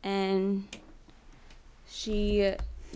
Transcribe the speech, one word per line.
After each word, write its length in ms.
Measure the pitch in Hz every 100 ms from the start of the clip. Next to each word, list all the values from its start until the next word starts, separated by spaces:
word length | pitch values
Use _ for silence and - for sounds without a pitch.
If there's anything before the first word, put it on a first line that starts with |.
and 640 | 196 196 190 190 196 196 196 - - - - - - - - - - - -
she 640 | - 214 214 208 208 196 - - - -